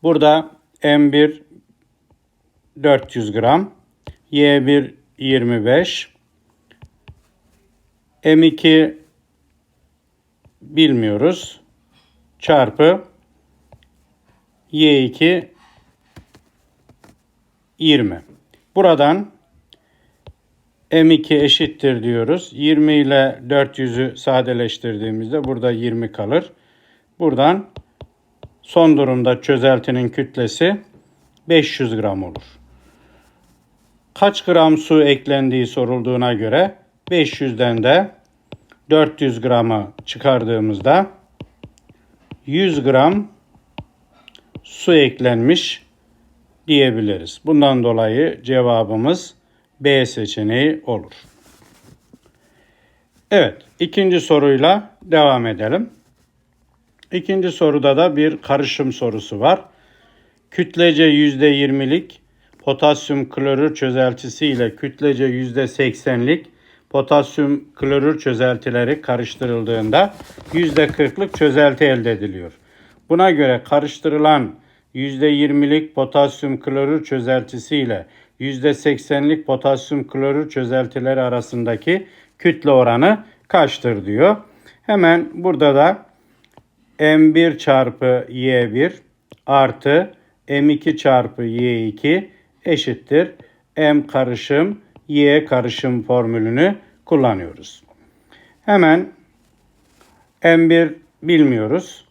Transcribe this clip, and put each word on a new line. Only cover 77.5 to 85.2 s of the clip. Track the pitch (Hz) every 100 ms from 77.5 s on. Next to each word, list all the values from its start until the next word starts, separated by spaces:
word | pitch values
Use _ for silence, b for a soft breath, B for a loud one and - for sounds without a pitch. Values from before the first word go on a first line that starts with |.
| 123 - 151
ile | 123 101 82 b b b
yüzde | 131 135 143
seksenlik | 143 151 139 - 143 143 156 151
potasyum | 131 139 135 - 147 123
klorür | 135 135 139 156
çözeltileri | 147 120 131 123 135 127 131
arasındaki | 127 123 117 123 117 113 - 190 190 B B B
kütle | 170 - 156
oranı | 135 120 117 170 214 B B B
kaçtır | 185 143 - 120 107 95
diyor. | 107 170 214 - b b b
Hemen | - 208 170 170